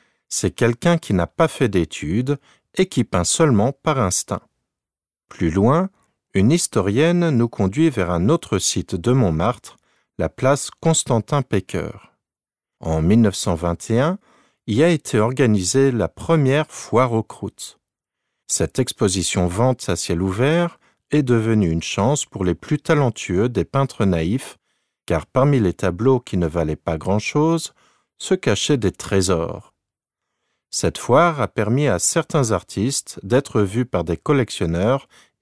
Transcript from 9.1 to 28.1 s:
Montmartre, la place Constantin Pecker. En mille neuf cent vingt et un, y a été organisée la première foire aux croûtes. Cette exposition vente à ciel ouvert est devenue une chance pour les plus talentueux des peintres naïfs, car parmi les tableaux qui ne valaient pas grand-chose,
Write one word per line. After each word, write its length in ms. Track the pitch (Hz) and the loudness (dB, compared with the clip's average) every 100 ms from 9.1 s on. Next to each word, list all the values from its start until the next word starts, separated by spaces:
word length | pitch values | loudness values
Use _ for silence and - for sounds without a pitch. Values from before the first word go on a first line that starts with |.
Montmartre, 640 | 131 104 78 98 - - - _ _ _ - | 2 2 2 -2 -2 -10 -20 _ _ _ -6
la 100 | 80 | -6
place 420 | - 127 143 - - | -2 0 0 -2 -4
Constantin 600 | 165 160 - 117 - 147 | 0 0 0 -2 0 -4
Pecker. 500 | 131 104 - 90 78 - _ _ _ _ _ _ _ - | 0 -4 -2 -8 -8 -10 _ _ _ _ _ _ _ -10
En 200 | - 80 | -4 0
mille 200 | 80 110 | 4 4
neuf 160 | 110 92 | 4 2
cent 180 | - | -4
vingt 360 | 85 87 85 - | -2 -2 -4 -2
et 80 | 113 | 0
un, 180 | 147 190 _ _ _ _ - | 0 -2 _ _ _ _ -4
y 160 | 110 | 2
a 60 | 165 | 2
été 320 | 160 - 113 | 2 0 0
organisée 720 | 110 131 127 104 90 131 135 | 0 2 2 2 2 2 2
la 160 | 120 90 | 2 -2
première 600 | - - 165 135 139 156 | -4 0 2 2 2 -2
foire 440 | - - 110 127 | -8 -2 2 2
aux 100 | 113 | 0
croûtes. 560 | 107 - 98 - - - _ _ _ _ _ _ - | -4 -8 -12 -12 -18 -18 _ _ _ _ _ _ -8
Cette 320 | - - - | -4 -2 -2
exposition 640 | 127 - 104 92 85 - 90 | -4 0 0 0 -2 0 -2
vente 420 | 87 127 127 - | 0 0 0 -4
à 60 | |
ciel 260 | 85 - 85 | -4 -2 -2
ouvert 600 | 95 95 135 165 170 - _ _ - | -2 0 0 0 -2 -6 _ _ -4
est 100 | 151 | 0
devenue 480 | 131 120 110 110 90 | 2 2 2 2 2
une 100 | 82 | 0
chance 440 | - - 107 147 | -4 -2 0 0
pour 180 | - - | -4 -4
les 140 | 90 85 | -2 -2
plus 240 | - 147 | -2 -4
talentueux 680 | - 151 131 - - 90 120 | 0 2 2 -2 -4 0 0
des 160 | 117 | 0
peintres 400 | 85 139 135 - | -2 -2 -2 0
naïfs, 540 | 101 85 80 127 - - _ _ _ _ - | 0 2 0 -2 -6 -20 _ _ _ _ -4
car 200 | 82 - | -4 -2
parmi 340 | 131 139 139 | 0 2 4
les 140 | 95 | 2
tableaux 440 | - 98 87 123 127 | 0 -4 0 2 2
qui 180 | - 95 | 0 -2
ne 120 | 85 | -2
valaient 260 | 82 78 | 0 -2
pas 240 | 78 - 80 | -4 -4 -4
grand-chose, 760 | 92 101 - 147 160 165 - _ _ _ _ | -2 -2 -2 0 0 0 -4 _ _ _ _